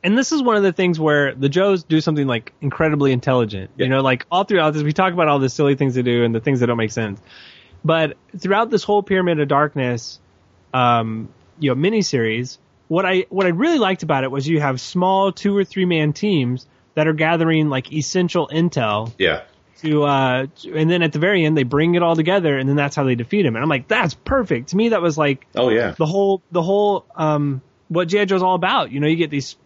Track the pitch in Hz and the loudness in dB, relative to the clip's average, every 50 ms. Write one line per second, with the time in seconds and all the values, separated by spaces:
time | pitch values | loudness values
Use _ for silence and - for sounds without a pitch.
0 | - 175 208 247 269 - 320 302 262 247 226 208 202 196 170 - 190 180 175 160 | 0 2 0 2 0 0 -2 0 0 2 2 2 2 0 2 2 0 0 0 2
1 | 156 156 147 147 143 139 - 131 135 143 143 180 190 202 196 185 160 _ 160 156 | 2 2 2 2 2 0 -2 -2 -2 0 2 2 2 2 2 0 0 _ 0 0
2 | 151 165 156 147 139 135 123 113 110 - _ _ - 143 - - 165 156 151 147 | 2 0 0 0 0 0 -2 -4 -6 -10 _ _ -6 -6 -2 0 0 0 2 2
3 | 143 139 131 123 - 143 131 127 120 107 98 95 95 101 _ - - 127 131 135 | 2 2 2 0 0 0 2 2 2 0 -4 -10 -12 -12 _ -4 -2 0 2 2
4 | 135 131 127 123 - _ 170 180 202 - 208 180 160 156 151 156 147 147 151 151 | 2 2 0 0 -2 _ -2 -2 0 2 2 2 2 2 0 0 -2 -2 0 2
5 | 185 185 175 175 165 156 143 143 135 131 - - 151 143 143 135 143 135 120 127 | 0 0 2 2 2 2 2 2 2 0 0 0 2 2 2 2 0 0 0 0
6 | 123 123 120 120 120 117 113 113 110 143 139 123 120 120 120 117 113 107 - - | 0 0 2 2 2 2 0 0 0 0 0 2 2 0 0 0 -2 -4 -2 -4
7 | 113 107 98 95 - - - - - - - - - _ - - _ 151 160 165 | -4 -4 -6 -10 -14 -20 -20 -20 -20 -20 -20 -20 -20 _ -20 -8 _ 0 0 2
8 | 160 147 - _ _ _ - 185 - 185 196 208 233 226 - 196 - - 208 208 | 0 -2 -4 _ _ _ -20 -10 -2 0 0 0 0 0 0 -2 0 2 0 0
9 | 196 202 196 190 185 175 170 151 147 139 143 139 147 151 - 147 131 123 123 117 | 0 0 0 0 2 0 0 0 0 2 2 2 2 2 0 -2 -2 -2 -2 -4
10 | - - - - _ _ _ _ _ _ _ _ _ _ - 127 127 120 120 117 | -6 -12 -18 -20 _ _ _ _ _ _ _ _ _ _ 0 2 2 4 4 2
11 | 113 113 110 113 110 - - _ _ _ _ - 156 139 123 131 151 190 220 220 | 0 -2 -6 -8 -10 -12 -16 _ _ _ _ -4 -2 -2 0 2 0 0 0 0
12 | 190 - - 127 113 113 110 117 123 123 - _ _ _ _ _ _ _ 160 175 | -2 0 -2 -2 0 0 -2 -4 -4 -8 -12 _ _ _ _ _ _ _ -2 -2
13 | 196 185 185 185 185 _ - 185 196 180 170 165 247 330 339 294 220 190 190 - | 0 0 0 0 -2 _ -2 0 0 0 0 0 0 0 2 2 2 0 0 -2
14 | - 151 151 135 131 135 131 139 135 147 165 151 151 139 131 123 - - - 180 | -2 -2 -2 -2 -2 -2 -4 -4 -2 0 0 0 0 0 -2 -4 -8 -6 -4 -2
15 | 180 185 190 190 196 196 180 - - 202 202 202 196 190 - 190 185 180 170 160 | 0 2 2 2 0 0 -2 -2 -4 -2 0 0 -2 -2 -2 -2 -2 0 2 0
16 | 151 151 147 - - 208 196 156 127 120 127 127 - _ _ _ _ _ _ 156 | 0 0 -2 -2 -2 0 0 0 0 -2 -4 -6 -10 _ _ _ _ _ _ 0
17 | 156 160 160 156 160 156 170 165 165 165 160 156 156 151 139 131 127 - 139 156 | 0 0 2 0 0 0 0 0 0 2 2 2 2 0 -2 -4 -6 -4 -6 -6
18 | 139 - - 190 180 170 - 180 156 - 143 160 170 175 - 147 120 107 104 104 | -6 -2 -2 -2 -2 0 0 -2 -4 -2 0 0 0 0 0 0 -2 0 0 -2
19 | 110 117 113 _ 95 85 78 76 - - _ _ _ _ _ - - 156 151 151 | -4 -6 -4 _ 0 0 0 0 -6 -14 _ _ _ _ _ -10 -4 -2 0 2
20 | 147 143 143 135 135 131 127 127 131 135 - - - - - 156 156 160 175 180 | 2 2 2 2 2 2 0 -2 -4 -6 -10 -16 -18 -10 -4 -2 0 2 2 2
21 | 170 156 147 151 156 185 208 185 165 151 156 151 131 123 131 143 156 170 175 175 | 0 0 0 0 0 2 2 2 2 2 2 2 0 0 2 2 2 2 2 2
22 | 175 170 170 165 160 165 185 202 175 156 143 135 131 139 139 147 143 143 - - | 2 2 2 2 2 2 2 2 2 0 0 0 0 0 0 0 0 -2 -2 -2
23 | 143 131 127 117 117 - - 208 196 135 113 113 131 160 147 135 147 _ 208 240 | 0 0 0 -2 -2 -2 0 0 0 0 0 0 -2 -2 -2 -2 0 _ 0 0
24 | 226 160 - - _ - 262 269 240 - - 139 127 - 170 190 226 233 226 196 | 0 -2 -4 -8 _ -2 -2 -2 0 0 -2 -4 -4 -4 -2 0 0 2 2 2
25 | 170 170 151 151 151 143 139 131 - _ _ - 123 127 110 113 120 98 78 - | 0 0 0 0 0 0 0 -2 -6 _ _ 0 2 2 2 2 0 -2 -2 -2
26 | 165 151 175 196 202 196 196 190 _ _ 170 175 165 175 196 202 208 208 202 175 | -2 -2 0 0 0 0 0 -2 _ _ -4 -4 -2 0 0 2 2 0 0 -2
27 | - _ - - 160 156 151 147 147 143 139 131 - _ _ _ _ _ 165 170 | -6 _ -8 -4 -2 0 0 0 0 -2 -4 -6 -10 _ _ _ _ _ -4 -4
28 | 180 165 185 208 208 185 196 190 185 185 185 175 170 185 233 269 165 117 120 139 | -2 0 0 0 0 2 0 0 2 2 0 0 0 0 0 0 -2 -2 -4 -2
29 | 147 151 160 165 170 151 147 143 135 - - _ _ | 0 0 2 0 -2 -2 -2 -6 -6 -6 -14 _ _